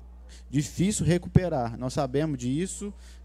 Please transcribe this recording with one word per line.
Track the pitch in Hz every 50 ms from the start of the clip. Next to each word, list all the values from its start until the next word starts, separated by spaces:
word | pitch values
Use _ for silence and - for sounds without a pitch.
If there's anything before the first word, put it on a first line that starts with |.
| - - - - - - - - - -
difícil | - 143 147 - - - 165 202 214 - 175
recuperar. | 147 175 175 175 180 - 185 185 170 160 135 117 117 117
Nós | 113 123 127 -
sabemos | 165 143 127 123 139 156 160 143
disso | 123 120 123 131 151 185 185 - - 202 202 196 - - - - -